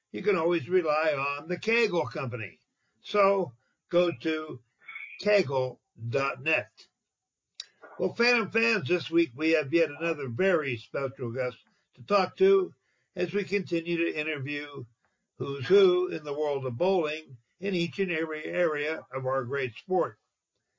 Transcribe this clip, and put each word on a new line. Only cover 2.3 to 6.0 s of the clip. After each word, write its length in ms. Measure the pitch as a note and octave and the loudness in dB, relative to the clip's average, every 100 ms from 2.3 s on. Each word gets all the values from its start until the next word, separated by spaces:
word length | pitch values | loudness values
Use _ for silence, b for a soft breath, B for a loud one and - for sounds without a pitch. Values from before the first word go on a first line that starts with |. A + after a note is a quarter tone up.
| A2 G2 - _ _ _ _ | -6 -10 -14 _ _ _ _
So 500 | - G#3 G3 G3 E3 - _ _ _ | -2 2 4 4 0 -8 _ _ _
go 200 | F3 F3 - | 2 2 0
to 380 | D#3+ D#3 D#3 B2 _ B B B B - | -2 -4 -6 -12 _ B B B B -6
kegel 600 | G#3 G#3 C#3+ C3+ B2+ - _ - | 2 2 4 0 -2 -4 _ -12